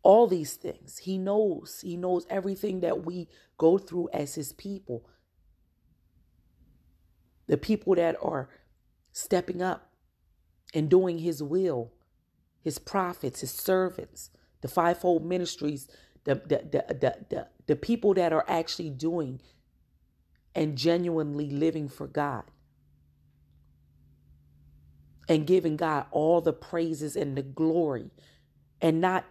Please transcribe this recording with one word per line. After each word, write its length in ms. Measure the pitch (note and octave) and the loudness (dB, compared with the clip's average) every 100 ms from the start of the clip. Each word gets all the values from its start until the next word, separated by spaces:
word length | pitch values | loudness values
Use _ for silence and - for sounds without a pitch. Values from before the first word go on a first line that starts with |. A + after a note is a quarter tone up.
All 240 | - G#3+ A#3 | 10 8 8
these 280 | F3+ D3+ | 4 -2
things. 440 | - - - - - | -8 -10 -12 -18 -12
He 180 | F3+ F#3+ | -6 -4
knows. 640 | F#3+ G#3 G#3 E3 - - | 0 2 2 -2 -8 -14
He 140 | F#3+ | -10
knows 320 | F3 F3+ F3+ - | -6 -2 -2 -2
everything 520 | F#3+ F#3+ F#3+ G#3 F#3 | -4 -4 -4 -4 -2
that 240 | F3 F#3 | -2 -2
we 240 | E3 F3+ E3 - _ - | -4 -10 -12 -18 _ 2
go 200 | D#3+ F#3+ | 4 4
through 320 | - F3 E3+ | 0 -6 -4
as 220 | D#3 C#3+ | -4 -6
his 160 | - C#3 | -8 -10
people. 540 | - G3 G3 - A#2 _ _ _ _ _ _ _ _ _ _ _ _ _ _ _ _ _ _ _ _ _ _ _ _ - | -12 -12 -12 -10 -12 _ _ _ _ _ _ _ _ _ _ _ _ _ _ _ _ _ _ _ _ _ _ _ _ -2
The 100 | D3 | 0
people 380 | - G#3 - | 2 0 2
that 200 | F3 E3+ - | 2 2 0
are 280 | - C#3+ C3 - _ _ _ _ _ | -4 -4 -8 -16 _ _ _ _ _
stepping 480 | - - F3+ F3+ F3 | -14 0 0 0 -4
up 300 | F#3 - _ _ _ _ _ _ _ _ - | -4 -4 _ _ _ _ _ _ _ _ -6
and 160 | D#3+ D3+ | -4 4
doing 300 | F3+ F#3 E3 | 6 4 -2
his 220 | E3+ D3 | -4 -4
will, 500 | D3 F3+ F#3 B2+ A#2 _ _ _ _ _ _ _ | -4 0 0 -2 -6 _ _ _ _ _ _ _
his 180 | D#3+ - | -8 -8
prophets, 640 | - G3+ F3+ F3 C3+ - | -4 -2 -2 -4 -8 -6
his 100 | C3 | -10
servants, 800 | - - F#3 F#3 F#3 - - - _ _ _ | -6 0 2 2 -4 -14 -18 -20 _ _ _
the 60 | C3+ | -2
fivefold 580 | - E3+ - F3+ E3 | 2 2 2 2 2
ministries, 600 | D#3+ F3+ E3+ - D3 C#3 - - _ _ | 0 -4 -4 -4 -6 -6 -12 -20 _ _
the, 120 | - | -2
the, 220 | C3+ - C#3+ D3 | -2 0 -2 0
the, 220 | C#3+ - | -4 -2
the, 220 | C3 C3 - - | -2 -2 -2 -8
the, 180 | - - _ - | -8 -8 _ -2
the 80 | |
people 400 | D3 - A#3 G#3 | 0 0 2 4
that 180 | F#3 E3+ | 4 4
are 120 | D#3+ - | 2 2
actually 420 | E3 E3 - D#3+ | -2 -2 -6 -8
doing 520 | C3 D#3+ F3 C#3 B2+ - _ _ _ _ _ _ _ _ _ _ | -4 -2 -2 -4 -8 -16 _ _ _ _ _ _ _ _ _ _
and 220 | - D#3 C#3 | -2 -2 0
genuinely 720 | D3+ E3+ F3 D#3+ D3 C#3+ D3 | 2 2 0 -2 -2 -4 -4
living 380 | C#3+ D#3+ D#3+ C#3+ | 0 0 -2 -8
for 200 | - C#3 | -10 -8
God 360 | D3 C#3+ A#2+ - _ _ _ _ _ _ _ _ _ _ _ _ _ _ _ _ _ _ - _ _ - - - _ - - - | -4 -4 -4 -10 _ _ _ _ _ _ _ _ _ _ _ _ _ _ _ _ _ _ -20 _ _ -20 -20 -20 _ -20 -16 0
and 180 | D#3+ D3+ | 2 4
giving 300 | F#3 E3 D3+ | 2 2 0
God 300 | E3 D3 - | 0 -2 -2
all 300 | - D#3 E3+ | 0 4 4
the 120 | D#3+ | 2
praises 600 | D#3+ - E3+ E3 D3+ D3+ | -2 -6 -4 -4 -4 -6
and 220 | G3 C#3+ C3+ | -4 -4 -4
the 60 | |
glory 680 | C3+ C3+ D#3+ E3 D#3 B2 - _ - _ _ _ _ _ | -8 -2 0 2 0 -4 -8 _ -20 _ _ _ _ _
and 180 | E3 D#3+ | 2 4
not 240 | F#3 F#3 - | 2 0 -4